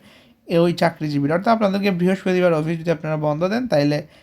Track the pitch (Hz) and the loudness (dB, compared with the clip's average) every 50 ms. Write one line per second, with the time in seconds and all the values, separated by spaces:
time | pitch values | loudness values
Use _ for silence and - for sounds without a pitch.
0 | - - - - _ _ _ _ _ - 180 170 170 175 165 - 180 143 - - | -8 -16 -20 -20 _ _ _ _ _ -2 2 2 2 2 2 2 0 0 0 -2
1 | 151 151 143 143 143 143 160 175 202 233 226 220 214 196 185 196 196 202 185 170 | -4 -4 -2 -2 0 0 0 0 2 0 2 2 0 0 0 0 0 0 0 2
2 | 175 185 190 185 - 190 185 180 180 175 165 151 151 160 170 165 160 170 165 156 | 2 0 0 0 0 0 0 2 2 2 2 2 0 -2 -4 -4 -2 -2 -4 -2
3 | 160 156 156 151 151 151 147 151 180 190 214 240 262 226 160 147 143 147 147 147 | -4 -4 -4 -2 -2 -2 0 0 -2 -2 -2 -4 -2 0 2 2 2 2 0 -2
4 | - - - - | -4 -8 -16 -20